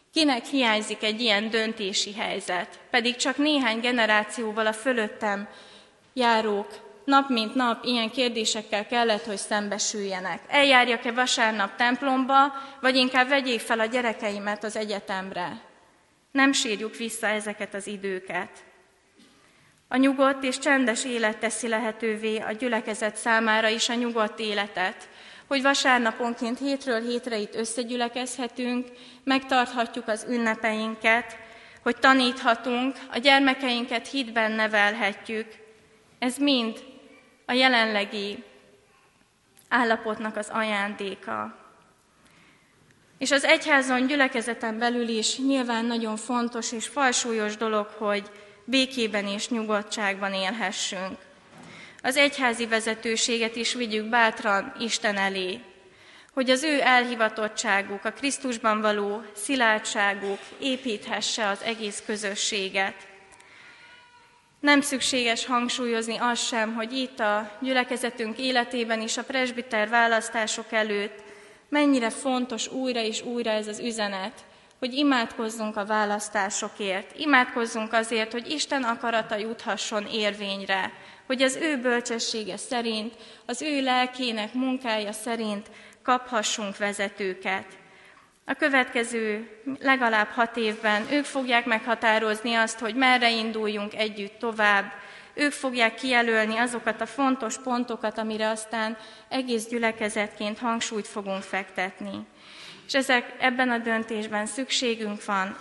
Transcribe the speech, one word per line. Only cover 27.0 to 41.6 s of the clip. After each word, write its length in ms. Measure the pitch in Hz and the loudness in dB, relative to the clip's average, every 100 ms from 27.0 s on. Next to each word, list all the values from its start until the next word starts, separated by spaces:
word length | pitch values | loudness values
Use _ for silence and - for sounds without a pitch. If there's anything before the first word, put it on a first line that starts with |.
hétre 360 | 240 240 240 220 | 0 -4 -2 -4
itt 180 | 208 - | -4 -4
összegyülekezhetünk, 1300 | 226 - 233 247 233 247 254 - 240 - 247 247 247 - - - | -4 -4 -4 -2 -2 -2 -6 -6 -6 -4 -2 -2 -4 -12 -20 -8
megtarthatjuk 840 | - 262 269 262 247 254 233 254 233 | 0 0 2 2 2 0 -4 -4 -4
az 180 | 214 - | -4 -2
ünnepeinket, 1080 | 240 226 220 226 214 220 220 226 226 240 - - - - - | 0 0 0 0 -2 -4 0 2 2 0 -10 -18 -20 -20 -6
hogy 140 | 233 240 | -2 4
taníthatunk, 960 | 269 269 247 254 247 233 262 240 262 - - | 6 8 6 2 2 2 0 0 -2 -4 -6
a 60 | 247 | 0
gyermekeinket 920 | 277 277 269 262 262 240 254 233 233 | 6 8 6 4 0 0 -2 -4 -4
hitben 440 | 277 226 226 220 | -4 -2 0 0
nevelhetjük. 960 | 220 214 208 208 226 202 208 - 220 - - - - _ _ _ - | 2 2 4 4 2 -2 -4 -6 -8 -8 -14 -20 -20 _ _ _ -6
Ez 180 | 254 247 | -4 0
mind 420 | 285 262 226 220 - - - - _ _ - | 2 2 0 -4 -12 -20 -20 -20 _ _ -2
a 80 | |
jelenlegi 920 | 247 262 240 220 208 208 214 202 202 - - _ _ _ _ _ _ _ _ _ _ - | 4 6 6 4 2 -2 -4 -6 -8 -14 -20 _ _ _ _ _ _ _ _ _ _ -2
állapotnak 680 | 240 226 226 220 214 220 214 | 0 2 0 -2 -6 -6 -6
az 120 | 214 | -6
ajándéka. 1040 | 226 220 202 202 202 196 - - 107 107 - | -2 -2 -2 -4 -6 -8 -10 -8 -6 -8 -12